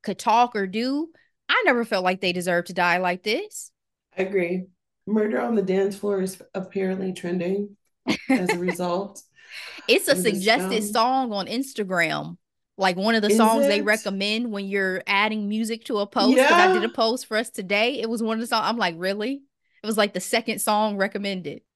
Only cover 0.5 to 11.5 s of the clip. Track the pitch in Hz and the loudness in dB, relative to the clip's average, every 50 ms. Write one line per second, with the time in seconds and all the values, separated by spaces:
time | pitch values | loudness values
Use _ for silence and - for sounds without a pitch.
0.5 | - 208 196 185 180 220 240 262 277 294 330 330 - _ _ _ _ _ _ - | 2 -2 -4 -2 -2 -2 -2 -2 -2 -2 -4 -6 -10 _ _ _ _ _ _ 0
1.5 | 320 480 453 339 254 240 233 - 214 185 185 185 185 190 208 180 175 180 175 185 | 0 2 4 4 2 2 0 0 0 2 2 0 0 0 -2 -2 -2 -2 -2 0
2.5 | 175 175 175 - 180 185 175 175 170 180 185 180 180 185 - 214 226 320 415 427 | 0 0 0 -2 0 2 4 4 4 2 2 0 -2 -2 -2 -2 -2 -2 -4 -8
3.5 | - - - - _ _ _ _ _ _ _ _ _ 185 190 196 202 190 175 170 | -12 -16 -18 -18 _ _ _ _ _ _ _ _ _ -4 -4 -2 0 0 0 0
4.5 | 185 185 185 - _ _ _ _ _ _ _ 190 214 214 214 220 247 247 240 240 | -2 -4 -6 -10 _ _ _ _ _ _ _ -2 0 0 0 0 0 -2 -2 0
5.5 | 233 208 185 185 185 196 196 202 196 - 208 208 202 190 185 185 - - - - | 0 0 2 2 2 2 0 0 -2 -4 -4 -2 -2 -2 -2 -4 -6 -10 -16 -12
6.5 | - 190 185 - - 196 190 185 185 190 190 185 180 - - 175 180 180 170 180 | -10 -10 -10 -6 -4 -4 -2 -2 -2 -4 -4 -6 -6 -6 -6 -4 -4 -2 -2 -2
7.5 | 190 202 208 208 202 _ _ _ _ _ _ 254 208 - - - 262 220 180 180 | -2 -2 -4 -6 -10 _ _ _ _ _ _ -4 -4 -4 0 0 0 0 2 0
8.5 | - 175 180 185 - 175 180 175 175 190 202 202 - - - _ _ _ - - | -2 -2 -2 -4 -4 -4 -4 -2 -2 -4 -4 -6 -12 -18 -20 _ _ _ -20 -20
9.5 | - - - - - - - - 240 - - - 277 185 180 226 202 196 185 214 | -18 -16 -16 -16 -18 -8 0 2 2 2 4 2 0 2 2 0 0 2 2 2
10.5 | 226 285 185 185 240 220 208 208 208 220 226 254 262 269 254 233 208 202 185 - | 2 2 2 0 -2 -2 -2 0 0 2 2 2 2 0 0 -2 -4 -4 -4 -4